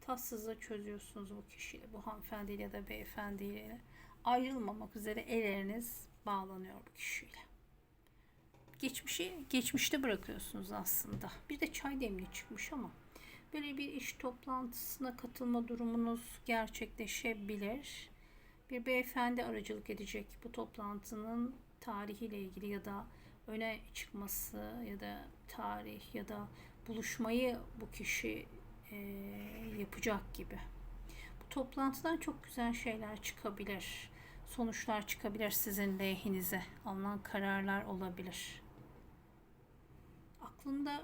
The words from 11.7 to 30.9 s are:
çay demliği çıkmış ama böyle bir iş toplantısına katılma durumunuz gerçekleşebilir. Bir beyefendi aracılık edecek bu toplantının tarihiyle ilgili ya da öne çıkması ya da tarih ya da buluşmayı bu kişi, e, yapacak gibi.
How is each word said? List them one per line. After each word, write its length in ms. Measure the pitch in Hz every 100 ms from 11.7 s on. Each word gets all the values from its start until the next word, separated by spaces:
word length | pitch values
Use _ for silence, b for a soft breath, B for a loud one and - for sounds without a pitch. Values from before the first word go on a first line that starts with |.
çay 280 | - 277 269
demliği 320 | 226 185 190
çıkmış 400 | - - - -
ama 180 | 285 180 - B B B B -
böyle 240 | 302 294 269
bir 160 | 285
iş 200 | 277 269
toplantısına 1040 | - 254 247 269 262 240 - - - 254 247
katılma 520 | 262 - 247 240 233
durumunuz 720 | 233 233 233 233 233 - -
gerçekleşebilir. 1700 | - 226 220 - 220 - 208 - 240 214 202 202 202 269 - - - B B B B B -
Bir 160 | 247 254
beyefendi 580 | 254 254 254 240 240
aracılık 460 | 233 214 - 107 -
edecek 360 | 107 196 - 202 -
bu 80 | 240
toplantının 1000 | 240 214 - 208 202 - 214 220 233 254 262 - -
tarihiyle 580 | 240 202 208 202 226 202
ilgili 280 | 190 185 202
ya 180 | 202
da 220 | 202 202 233 B B B -
öne 340 | 220 226 214 -
çıkması 880 | - - 202 202 - - 208 214 240 214
ya 120 | 196
da 240 | 208 208 - - -
tarih 640 | - 208 208 214 214 -
ya 140 | 214 202
da 200 | 208 208 B B - -
buluşmayı 720 | 220 226 - 220 240 247 240 - -
bu 100 | 208
kişi, 560 | - - - 110 107 - - - - -
e, 60 | 208 202 196 196 202 208 220 226 214
yapacak 560 | 196 - 226 196 -
gibi. 240 | - 180 196 - - -